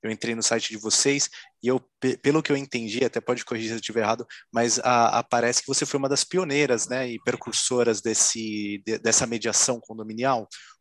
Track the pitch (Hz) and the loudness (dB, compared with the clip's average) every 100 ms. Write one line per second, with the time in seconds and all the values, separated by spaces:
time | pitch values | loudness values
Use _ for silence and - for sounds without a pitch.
0 | 110 107 117 113 110 113 - 110 107 - | -8 -4 -4 -2 0 0 -2 -6 -2 2
1 | 139 143 - - - _ 120 131 - _ | 2 2 -2 -6 -20 _ 0 0 -4 _
2 | 131 - 139 156 156 139 135 123 113 110 | -2 0 2 2 2 -2 -2 -6 -4 0
3 | 104 117 - 123 - 117 113 113 - 113 | 0 0 -2 -4 -4 -6 -4 -6 -4 0
4 | 104 113 120 - - 117 120 110 123 120 | 0 0 -6 -18 -4 0 2 2 2 4
5 | 117 107 - 120 117 120 - 131 139 139 | 4 2 0 2 2 0 -2 -2 -2 -2
6 | 135 139 - 180 175 143 143 117 - 127 | 0 0 0 -2 0 2 2 2 0 -4
7 | 127 113 - 120 - - - 123 117 107 | -4 -4 -4 -4 -4 -2 0 2 2 2
8 | 113 107 - 117 110 104 104 101 107 110 | 0 2 2 0 -4 -4 -4 -6 -4 -2
9 | 113 107 123 117 113 107 - 120 - 113 | 2 2 2 -2 0 2 2 0 -8 -12
10 | 110 110 131 120 101 - - - | -10 -2 0 0 -2 -16 -20 -6